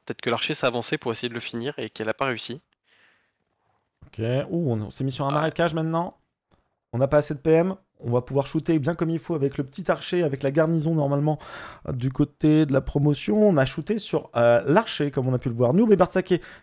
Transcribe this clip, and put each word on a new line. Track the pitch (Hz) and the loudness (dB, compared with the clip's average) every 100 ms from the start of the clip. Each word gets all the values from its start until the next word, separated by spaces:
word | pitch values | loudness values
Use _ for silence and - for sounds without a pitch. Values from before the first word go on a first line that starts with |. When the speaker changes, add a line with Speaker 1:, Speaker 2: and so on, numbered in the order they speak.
Speaker 1:
Peut-être | - - | -12 -6
que | - | -2
l'archer | 113 - | -2 -2
s'est | 151 131 | -2 -2
avancé | 120 - 151 | -2 -4 -4
pour | 123 | -4
essayer | 110 123 | -4 -6
de | |
le | 117 | -8
finir | - 117 127 - | -8 -8 -8 -8
et | 110 | -10
qu'elle | - 110 | -6 -6
a | |
pas | - 135 | -2 -2
réussi. | 110 - - _ _ _ _ _ _ _ _ _ _ _ _ _ _ - | -2 -6 -10 _ _ _ _ _ _ _ _ _ _ _ _ _ _ -16
Speaker 2:
Ok, | - 113 131 - | -8 -4 -2 -2
ouh, | 175 151 | -2 0
on, | 110 | -2
on | 107 | -4
s'est | - | -6
mis | 135 | -4
sur | 131 | -4
un | 139 | -2
Speaker 1:
Ouais. | |
Speaker 2:
marécage | 147 156 - 165 | 0 0 0 0
maintenant. | 160 160 165 180 - _ _ _ _ _ _ _ | 0 -2 -2 -4 -10 _ _ _ _ _ _ _
On | 117 | -2
n'a | 135 | 2
pas | 147 | 2
assez | 147 | 2
de | 147 | -2
P | 160 | 4
M. | 160 185 185 _ _ | 4 4 -2 _ _
On | 120 | -2
va | 123 | -2
pouvoir | 123 135 135 | 0 -2 -2
shooter | 160 151 160 | -2 0 0
bien | 135 | 0
comme | 170 165 | -2 -2
il | 165 | -4
faut | - | -4
avec | 160 139 143 | -2 -2 -2
le | |
petit | 131 - 180 | -8 -4 -2
archer, | 160 - 175 | -2 -2 0
avec | 160 135 | 0 0
la | 139 | 0
garnison | 147 160 165 156 | 2 2 2 0
normalement, | 160 139 143 151 151 - - - - - | 0 0 0 0 -2 -6 -18 -18 -12 -8
euh, | |
du | 127 131 | -4 -2
côté | 131 143 _ 151 156 151 | 0 -2 _ 4 4 4
de | |
la | 135 | 2
promotion. | - 147 147 143 - 214 | 0 0 0 0 0 2
On | 208 151 | 4 4
a | |
shooté | 131 - - 214 | 2 -2 -4 -4
sur, | - 151 - 120 | -2 -4 -2 2
euh, | 120 120 - | 4 4 4
l'archer, | 190 226 - 143 | 2 2 -2 -4
comme | 135 127 | -2 -2
on | |
a | 127 | -2
pu | 131 | -2
le | |
voir. | 117 120 | 0 2
Noob | 170 226 | 4 4
et | 185 | 4
Bartsake | 175 190 - 175 - - | 4 0 0 -2 -2 -20